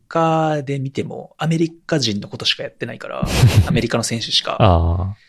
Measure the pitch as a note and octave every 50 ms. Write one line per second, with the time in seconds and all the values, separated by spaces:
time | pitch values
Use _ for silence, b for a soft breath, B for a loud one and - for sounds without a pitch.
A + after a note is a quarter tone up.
0 | _ - - E3 E3 D#3+ D#3+ D#3+ D#3+ D#3 D#3 D3 C#3 C3 C#3+ C#3 C3 C3+ - -
1 | E2 - - - - - _ - D#3+ D#3+ D#3+ E3 E3+ E3 - - _ - E3+ D3+
2 | - A2 G2+ G#2 - - - A#2 - - - - C3+ C#3+ - - C3+ A#2+ A#2+ -
3 | - - - C2 - - - - B2+ G#2 - G#2+ E2 - E3 - A#2 A#2 - A#2+
4 | A2+ - A#2+ A2 - - - - - - - - A2+ G2 E2+ E2 E2 E2 F2 F2+
5 | F#2 F#2+ G#2 b b